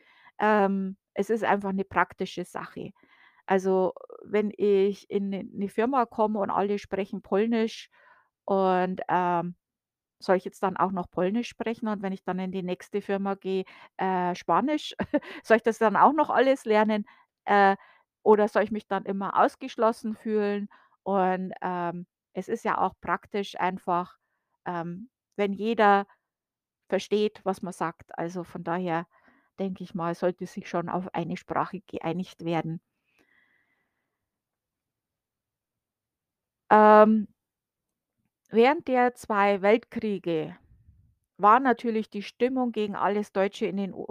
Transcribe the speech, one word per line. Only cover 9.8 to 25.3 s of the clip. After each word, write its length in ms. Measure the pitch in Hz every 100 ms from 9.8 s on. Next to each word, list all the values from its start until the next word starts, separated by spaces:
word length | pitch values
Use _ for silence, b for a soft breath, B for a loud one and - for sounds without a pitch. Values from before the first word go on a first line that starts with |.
| _ _ _ _
soll 160 | - 180
ich 80 | 190
jetzt 160 | -
dann 140 | 196 -
auch 140 | 185
noch 180 | 185 175
Polnisch 380 | - 180 226 233
sprechen 400 | - 220 226 220
und 140 | 208
wenn 100 | 196
ich 120 | 190
dann 140 | - 180
in 120 | 185
die 100 | 185
nächste 400 | 180 180 - 202
Firma 320 | 202 196 196 196
gehe, 280 | 190 190 185 B B -
äh, 360 | 190 185 180 180
Spanisch? 580 | - 170 262 302 - -
<laughs> 440 | - 285 - 294
Soll 140 | - 214
ich 40 |
das 140 | 226 220
dann 180 | 220 185
auch 160 | 226
noch 160 | 302 294
alles 340 | 226 262 269
lernen? 420 | 226 214 220 214 - b b _
Äh, 320 | - 202 196 196 b b b _
oder 240 | 208 214 208
soll 140 | 208
ich 60 | 208
mich 140 | 214 -
dann 160 | 190 196
immer 320 | 196 190 -
ausgeschlossen 720 | 240 - 262 - 220 226 220
fühlen? 540 | 214 226 214 202 202 202 b b b
Und, 480 | - 196 185 185 185 -
ähm, 440 | 185 180 175 175 180 _ _
es 140 | 185 -
ist 160 | 220
ja 140 | 214 -
auch 160 | 185 -
praktisch 560 | - 185 - 208 196 -
einfach, 580 | 180 190 - 175 180 _ _ _ _ _ 180
ähm, 440 | 175 170 180 240 _ _